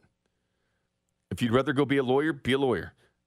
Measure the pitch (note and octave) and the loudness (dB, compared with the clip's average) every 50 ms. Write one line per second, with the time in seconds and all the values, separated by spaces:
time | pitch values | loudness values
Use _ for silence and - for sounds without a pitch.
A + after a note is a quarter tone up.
0 | _ _ _ _ _ _ _ _ _ _ _ _ _ _ _ _ _ _ _ _ | _ _ _ _ _ _ _ _ _ _ _ _ _ _ _ _ _ _ _ _
1 | _ _ _ _ _ _ F2 - C#3+ A2+ A2+ C3 C3 D3 C3 C#3+ C#3+ A#2 C#3 C#3 | _ _ _ _ _ _ -6 -4 -2 2 2 2 2 2 0 0 0 2 0 0
2 | B2+ B2 C3 C#3+ D#3 D#3+ E3 C3+ - A#2 C3 C#3 C#3 B2+ G#2+ E2 D#2 - - _ | 2 2 2 2 2 0 -4 -4 -2 -2 0 0 0 0 0 -2 -4 -10 -16 _
3 | _ _ _ _ _ | _ _ _ _ _